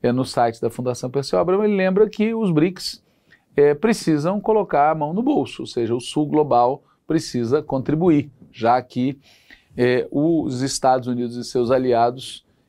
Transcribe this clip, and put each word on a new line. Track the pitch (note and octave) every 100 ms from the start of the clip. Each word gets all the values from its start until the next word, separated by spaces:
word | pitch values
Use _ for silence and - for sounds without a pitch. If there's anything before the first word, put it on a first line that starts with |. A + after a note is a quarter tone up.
é, | B2
no | B2
site | B2+ - A#2+ A2+
da | A#2+
Fundação | - B2 B2 B2+
Perseu | B2 C3+ F3+
Abramo, | F3 F#3+
ele | G#3+ G3+
lembra | F#3+ F#3+ G#3+
que | - G#3+
os | A3+ G#3+
brics, | D#3 E3 F3+ - - _ _ _ _ _ -
é, | D3
precisam | D3 A3 A3 - D3+ D3+ G3+
colocar | G3 A3 G3 D3 D3
a |
mão | D#3+ D3
no | F3+
bolso, | C4 C#4+ B2 -
ou | A#2+
seja, | - A2+
o | A#2+
Sul | - - D3+
Global | D3 D3 B2 A#2+ C#3+ _ _ _
precisa | D#3 - B2 A#2 C#3+
contribuir, | D3+ C3+ A#2+ D3+ F3+ D3 D3 _ -
já | - A2+ B2+
que, | B2 B2+ B2+ C#3 _ _ _ - _ -
é, | B2 B2 -
os | C#3+ D#3 E3 - B2
Estados | C3+ - C3+ C3 B2
Unidos | A#2+ B2
e | A#2+
seus | A2+ B2+ A#2+
aliados | C3 C3 A#2+ A#2+ C3 - - _ _